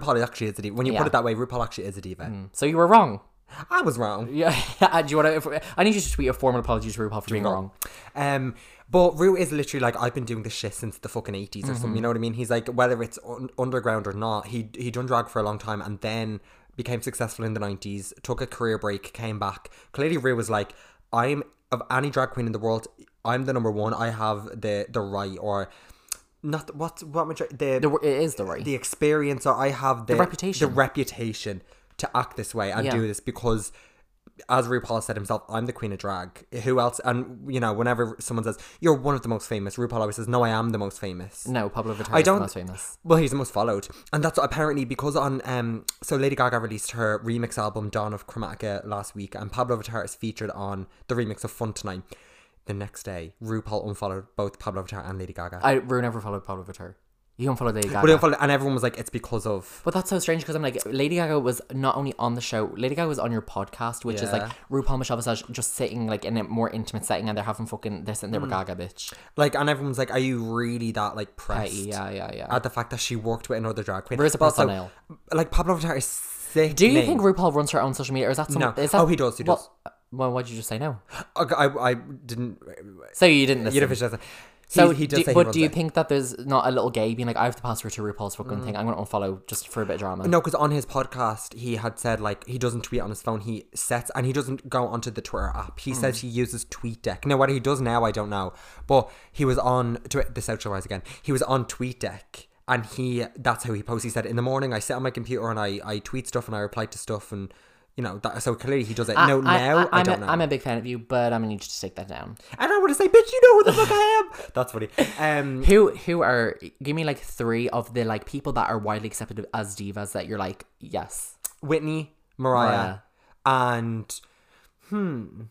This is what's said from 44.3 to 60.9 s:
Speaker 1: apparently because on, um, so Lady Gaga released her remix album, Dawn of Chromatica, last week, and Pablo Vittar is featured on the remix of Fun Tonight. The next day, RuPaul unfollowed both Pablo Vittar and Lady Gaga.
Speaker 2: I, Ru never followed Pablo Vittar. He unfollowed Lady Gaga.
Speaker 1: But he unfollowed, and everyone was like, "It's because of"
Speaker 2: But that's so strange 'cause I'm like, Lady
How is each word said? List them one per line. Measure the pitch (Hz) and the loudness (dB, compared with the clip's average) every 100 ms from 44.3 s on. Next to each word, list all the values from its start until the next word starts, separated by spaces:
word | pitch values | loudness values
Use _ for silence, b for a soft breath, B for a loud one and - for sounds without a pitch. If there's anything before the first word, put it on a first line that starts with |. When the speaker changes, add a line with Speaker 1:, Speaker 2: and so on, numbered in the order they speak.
| - | 2
Speaker 1:
apparently | 139 143 156 143 | 0 0 0 0
because | 123 127 143 139 | -2 -4 -2 0
on, | 139 135 - | 0 -2 -4
um, | 127 117 113 - - | -4 -2 -4 -8 -10
so | - 143 | -2 0
Lady | 139 135 | 2 2
Gaga | 127 120 | 2 2
released | 113 107 - | -2 -6 -8
her | 117 110 107 | -2 0 0
remix | 113 117 117 - | -2 -2 -2 -2
album, | 107 104 104 | -4 -4 -4
Dawn | 107 107 104 | -4 -4 -6
of | - | -10
Chromatica, | - 104 - 107 98 | -10 -8 -8 -6 -6
last | 104 104 98 | -6 -8 -8
week, | 107 98 - | -10 -12 -10
and | 101 | -8
Pablo | 123 123 117 | -4 -2 -2
Vittar | 107 113 | -4 -8
is | 90 - | -8 -8
featured | 113 - 107 | -8 -6 -8
on | - 98 98 92 b - | -6 -6 -6 -10 b -6
the | |
remix | 120 110 104 | -2 -2 -4
of | 113 | -10
Fun | - 113 | -6 -8
Tonight. | 104 104 92 - B B B B B - | -6 -8 -10 -12 B B B B B -10
The | 98 | -8
next | 101 - | -8 -12
day, | - 90 82 - | -12 -10 -12 -12
RuPaul | 110 110 107 104 104 | -6 -6 -4 -4 -4
unfollowed | 101 101 95 95 - | -6 -6 -6 -8 -6
both | 101 - | -6 -4
Pablo | - 95 | -8 -6
Vittar | 90 101 - | -8 -10 -10
and | 95 | -10
Lady | 92 | -10
Gaga. | - 87 90 | -10 -10 0
Speaker 2:
I, | - | 2
Ru | 135 123 123 | 2 2 0
never | 120 113 | 0 -4
followed | 104 101 - | -6 -8 -8
Pablo | 95 | -10
Vittar. | 92 95 90 95 _ _ _ - | -10 -14 -16 -18 _ _ _ -4
He | 135 | -2
unfollowed | 123 120 | 0 0
Lady | 107 101 | 0 0
Gaga. | 101 | 4
Speaker 1:
But | 123 | 6
he | |
unfollowed, | 156 160 143 | 8 6 4
and | 143 | 2
everyone | 139 139 131 | 2 2 0
was | |
like, | 123 - | 0 -4
"It's | 117 | -8
because | 120 - 113 107 | -8 -6 -4 -2
of" | 101 92 - | -4 -6 -8
Speaker 2:
But | - 180 | -2 -2
that's | 185 | 0
so | 185 | -2
strange | 170 165 151 | 0 -2 -2
'cause | |
I'm | 156 | -2
like, | 147 - | -2 -4
Lady | - | -4